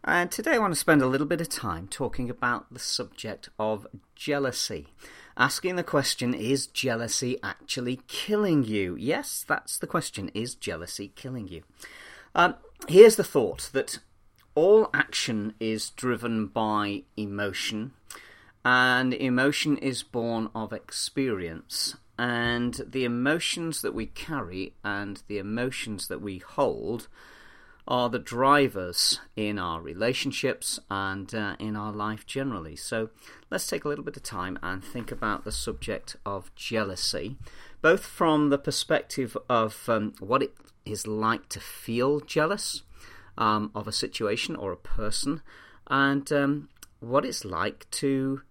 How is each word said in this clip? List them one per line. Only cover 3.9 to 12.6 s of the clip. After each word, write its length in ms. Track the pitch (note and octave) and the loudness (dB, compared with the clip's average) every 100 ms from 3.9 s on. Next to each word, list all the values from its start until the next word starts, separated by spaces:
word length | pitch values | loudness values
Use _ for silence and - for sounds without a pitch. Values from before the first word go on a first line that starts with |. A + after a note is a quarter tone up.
| G2 _ - | -18 _ -8
jealousy. 720 | - C#3+ C3+ - - F2 D2 - - - - - | -2 0 0 0 -4 -4 -10 -20 -20 -20 -14 2
Asking 380 | B2+ - F#3 F3+ | 2 2 -2 -2
the 80 | |
question, 500 | E3+ D3 C#3 - B2 | 2 2 2 0 -2
"Is 320 | B2+ A2 C3+ - | -2 0 0 0
jealousy 720 | - B2+ A2+ A#2 - B2 B2 | -2 0 0 0 -2 -2 -4
actually 580 | G2 - - - B2 B2+ - | -6 -10 -8 -4 -4 -4 -6
killing 560 | - - G#3 G#3 D3+ | -8 -2 2 4 4
you?" 320 | A2 G#2+ F2+ F2 | 4 2 0 -2
Yes, 500 | A#2 G3 - - - | -2 -2 -2 -8 -2
that's 300 | C#3+ - - | -4 -2 -6
the 80 | E3+ | -2
question. 460 | E3+ - - F#2 | -2 -4 -8 -8
Is 220 | G#2+ A#2+ - | -6 -6 -6
jealousy 540 | - E2+ D#2+ - G2 - | -8 -8 -8 -10 -10 -10
killing 320 | C3 B2+ F#2+ | -10 -8 -10
you? 140 | E2 - _ - - - - - | -12 -16 _ -20 -18 -20 -20 -4
Um, 220 | - F3 - | 4 4 2